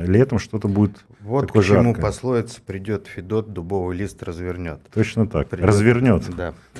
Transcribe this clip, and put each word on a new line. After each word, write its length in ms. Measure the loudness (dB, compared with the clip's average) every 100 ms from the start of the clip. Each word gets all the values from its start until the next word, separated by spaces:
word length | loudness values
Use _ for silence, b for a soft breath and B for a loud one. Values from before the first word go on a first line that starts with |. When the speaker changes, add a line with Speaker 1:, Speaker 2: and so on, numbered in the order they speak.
| 2
Speaker 1:
летом 340 | 4 4 0
что-то 280 | -4 -4 -2
будет 300 | 2 2 0 _ _
Speaker 2:
Вот 260 | -6 -2 2
Speaker 1:
такое 140 | 4
Speaker 2:
к 40 | 6
чему 180 | 6
Speaker 1:
жаркое. 180 | 4 2 -2
Speaker 2:
пословица: 560 | -2 -2 -2 -2 -8 -12
«Придёт 420 | -10 -6 -6 -6
Федот, 440 | -14 -6 -4 -4
дубовый 420 | -8 -4 -4 -2 -4
лист 260 | -6 -8
развернёт». 560 | -12 -8 -8 -6 -8 -10 _
Speaker 1:
Точно 340 | -2 -2 0 -2
так. 220 | -2 -4
Speaker 2:
Придёт. 180 | 0 2
Speaker 1:
Развернёт. 560 | 4 4 4 4 2 0 -8
Speaker 2:
Да. 180 | -10 -10 B